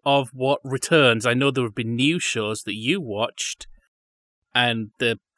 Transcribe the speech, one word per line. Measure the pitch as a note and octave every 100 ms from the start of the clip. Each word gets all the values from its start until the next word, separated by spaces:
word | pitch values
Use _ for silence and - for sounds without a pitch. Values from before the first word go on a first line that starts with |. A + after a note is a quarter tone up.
| C#3+
of | C#3 C3
what | C3 C3 C#3+
returns. | C3+ C3 - E3 B2+ A2+ A#2+
I |
know | B2 C#3
there | C3 A#2+
have | G#2+
been | A2+ A#2
new | C#3 F3
shows | - A2+ G#2+ G#2+
that | G#2+ G#2
you | A#2+ F#3+
watched, | B2+ G2+ A#2 - - - - - _ _ _ _ _ _ _ B2
and | A#2+ A2+ G#2+ -
the | A#2+ A2 _